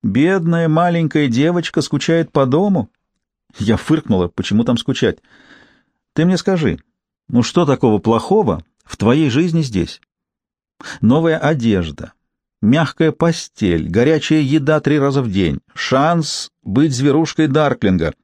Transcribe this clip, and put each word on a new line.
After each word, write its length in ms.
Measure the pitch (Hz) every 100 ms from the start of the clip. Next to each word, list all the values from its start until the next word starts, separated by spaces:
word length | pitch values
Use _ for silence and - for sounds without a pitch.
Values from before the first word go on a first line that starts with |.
Бедная 640 | 107 104 160 190 170 170 165
маленькая 600 | 160 175 170 156 151 143
девочка 540 | 117 156 175 160 -
скучает 500 | - 143 - 165 160
по 140 | 147 135
дому?» 420 | 147 202 180 104 _ _ _ _ _ _ -
Я 180 | 98 110
фыркнула. 520 | - 160 - 95 87
«Почему 360 | - - 107
там 140 | 117 120
скучать? 400 | - 131 113 - _ _ _ - _ _ _ _ _
Ты 100 | -
мне 140 | 170 185
скажи, 400 | - 185 131 82 _ _ _ _ -
ну 140 | 120
что 240 | 113 175 151
такого 320 | 127 123 104
плохого 680 | 110 113 - 208 151 80 - _
в 120 | _ -
твоей 320 | 101 139 151
жизни 320 | 120 175 165
здесь? 400 | 139 101 82 - _ _ _ _ _ _ _ _ - -
Новая 340 | 107 143 165 160
одежда, 800 | 143 156 117 95 80 71 - _ _ _ _ _
мягкая 500 | 104 147 147 - 156
постель, 800 | - 170 165 - - 101 82 80
горячая 500 | 95 131 156 - 156
еда 400 | 139 151 135 156
три 180 | - 151
раза 220 | 139 139
в 100 | 120
день, 300 | 95 85 69 _
шанс 760 | - - 131 151 170 151 - - _
быть 320 | - 104 156
зверушкой 540 | 123 143 143 160 - 156
Дарклинга. 680 | 139 143 120 98 90 80 -